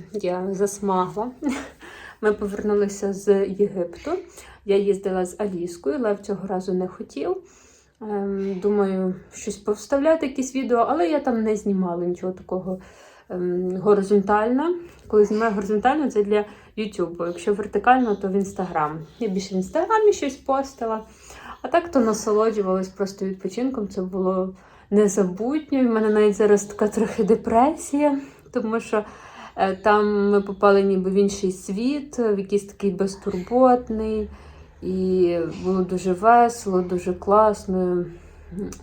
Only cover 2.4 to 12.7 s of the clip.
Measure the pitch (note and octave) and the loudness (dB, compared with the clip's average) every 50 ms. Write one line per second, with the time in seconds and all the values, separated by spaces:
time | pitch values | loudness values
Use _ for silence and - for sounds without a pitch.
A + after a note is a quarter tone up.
2.4 | G#3 G3 G3 - - G#3 G#3 G3+ G3+ G3 - - G#3 G3 F#3+ F#3+ - G#3 G3 G3 | -4 -6 -6 -4 -2 0 2 2 0 0 -2 -4 -4 -4 -4 0 2 2 4 4
3.4 | G3 G3 F#3+ G3 G3+ G3+ - F#3 E3+ E3+ - - - C#4+ F4 - - - - - | 2 0 0 0 0 0 0 -2 -6 -6 -8 -10 -8 -6 -6 -6 -8 -12 -18 -20
4.4 | - - - - _ G3+ G3 G3 G3+ G3+ F#3+ F#3+ - G3 F#3 F#3 F#3 F3+ - - | -20 -20 -20 -8 _ 0 2 2 2 2 0 0 -2 -2 -2 -2 -2 -4 -4 -6
5.4 | G#3 G3+ F#3 E3+ F3 F3 - - - C4+ D4+ C#4 A#3 G#3 G3+ G3+ - - G3+ F#3 | -6 -6 -4 -6 -6 -8 -8 -6 -4 -4 -2 -2 -2 -2 -2 -2 -4 -6 -6 -6
6.4 | F#3+ G3 G3 F#3 F#3 G3+ F#3 F#3 F3+ F#3 - - - - - C#4 D4+ E4+ F#4+ F#4+ | -4 -4 -4 -4 -2 -2 -2 -2 -2 -4 -8 -12 -16 -12 -10 -6 -4 -4 -4 -4
7.4 | - - - _ _ _ _ _ _ _ _ _ A3+ G#3+ G#3 G3+ G3 G3+ G3 G3 | -8 -14 -20 _ _ _ _ _ _ _ _ _ -10 -6 -4 -4 -4 -4 -4 -4
8.4 | G3 G3 G3 F3+ F#3+ G3+ G#3 G#3 G3 G3 F#3+ F#3+ F#3+ F#3 F#3 - - - - - | -4 -4 -4 -2 0 2 2 2 2 2 0 -2 -2 -2 -4 -6 -12 -18 -20 -12
9.4 | - G#3+ G3 - - G#3+ G#3+ - - - C#4+ C#4 C#4+ D#4+ D#4+ D#4+ D4+ C4 - - | -10 -10 -10 -6 -4 -4 -4 -4 -2 -2 -2 2 4 2 2 2 0 -2 -4 -6
10.4 | B3+ - - C4 B3+ A3 A#3+ A#3 A3+ - C4 D#4+ F4 E4 D#4 C#4 C4+ C4 A#3 A3+ | -6 -4 -4 -6 -2 0 2 2 2 2 2 0 0 0 0 0 0 0 0 0
11.4 | A3 A3 A3 G3+ - G#3 G3 F#3 F#3 F3 E3+ F3 F3 F3 F3+ - - F#3 F#3 - | 0 0 -2 0 -2 -2 0 0 0 -2 -2 -2 -2 -4 -4 -4 -4 -6 -6 -8
12.4 | - - F3+ F#3 - F#3+ | -8 -6 -6 -6 -4 -6